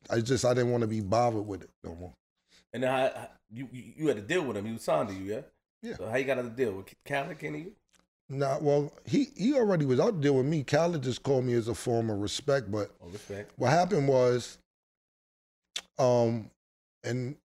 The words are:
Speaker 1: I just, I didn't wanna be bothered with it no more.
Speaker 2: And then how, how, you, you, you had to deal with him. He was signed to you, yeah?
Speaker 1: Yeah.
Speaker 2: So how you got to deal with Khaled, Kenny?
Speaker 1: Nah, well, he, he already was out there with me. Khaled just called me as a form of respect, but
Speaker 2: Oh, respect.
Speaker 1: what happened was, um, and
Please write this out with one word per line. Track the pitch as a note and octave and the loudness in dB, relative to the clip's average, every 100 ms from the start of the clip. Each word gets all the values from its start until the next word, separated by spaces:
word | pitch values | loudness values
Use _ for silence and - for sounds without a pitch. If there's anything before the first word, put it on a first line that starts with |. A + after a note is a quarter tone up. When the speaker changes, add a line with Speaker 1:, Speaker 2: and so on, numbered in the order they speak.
| - | -4
Speaker 1:
I | A#2 | -2
just, | A#2 B2+ | 0 2
I | B2 | 2
didn't | B2 A#2+ | 2 2
wanna | A#2+ A2 | 0 0
be | A2 | -2
bothered | F#2+ A2+ A#2+ A2 G#2 | 0 2 2 0 -4
with | F#2+ | -10
it | - _ | -12 _
no | F2 E2+ | -14 -12
more. | F2+ - _ _ _ _ _ | -14 -18 _ _ _ _ _
Speaker 2:
And | A#2 | -4
then | B2+ | -2
how, | B2 C3 - | 0 0 -2
how, | A#2+ - _ | -12 -20 _
you, | A#2 C3 | -14 -12
you, | B2 A2 C3 | -14 -16 -4
you | D#3 | -2
had | G#2+ | -2
to | |
deal | G2+ F3+ | -2 -2
with | C#3 G2+ | -2 -4
him. | G#2+ | -6
He | |
was | A2+ | -6
signed | - D#3 A#2 | -2 0 -2
to | F#2+ | -6
you, | F#2+ A2+ | -6 -8
yeah? | - _ _ _ | -10 _ _ _
Speaker 1:
Yeah. | A#3 - | -14 -10
Speaker 2:
So | G2+ | -4
how | B2 | -2
you | |
got | C3+ B2 | 0 -2
to | |
deal | A#2+ A#2 A#2+ | -4 -2 -2
with | F#2+ F#2 - - | -2 -10 -18 -6
Khaled, | C#3+ D#3 D#3+ | -6 -6 -10
Kenny? | D3+ D3+ F3 - _ _ _ _ - | -10 -10 -12 -18 _ _ _ _ -10
Speaker 1:
Nah, | C#3 C#3 C#3 | -4 -2 0
well, | D3 C#3+ C#3+ - | 2 2 2 -6
he, | - F#3 C#4 - | -2 0 0 0
he | G#3 | 2
already | C#4+ G#3+ F3+ C#3 | 4 4 4 4
was | B2+ | 4
out | G3+ F#3+ | 4 2
there | C#3+ | 4
with | C3 C3 | 4 2
me. | E3 | 0
Khaled | B2 D3 E3+ E3 | 2 2 2 0
just | B2+ A2+ | -4 -4
called | C3+ C3+ | 0 2
me | B2+ A#2+ | 2 0
as | A2 | 0
a | A2 | -4
form | - A#2 A2+ | 0 0 0
of | G2+ | -2
respect, | G#2 - - C#3 G#2+ | -4 -4 0 0 0
but | G#2 G2+ - | -4 -6 -10
Speaker 2:
Oh, | F2 | -16
respect. | G2 - G3+ G#3 - | -16 -12 -12 -12 -2
Speaker 1:
what | B2 | 2
happened | D#3+ F#3 F#3 C#3 | 2 2 2 4
was, | C3 B2 B2 - - _ _ _ _ _ _ _ _ _ _ _ - - - | 6 4 2 -2 -14 _ _ _ _ _ _ _ _ _ _ _ -16 -10 0
um, | C3 A#2+ A#2 A#2 G#2+ _ _ _ _ _ | 4 4 4 0 -6 _ _ _ _ _
and | A#2+ B2 B2 D3 _ | -6 -4 -6 -10 _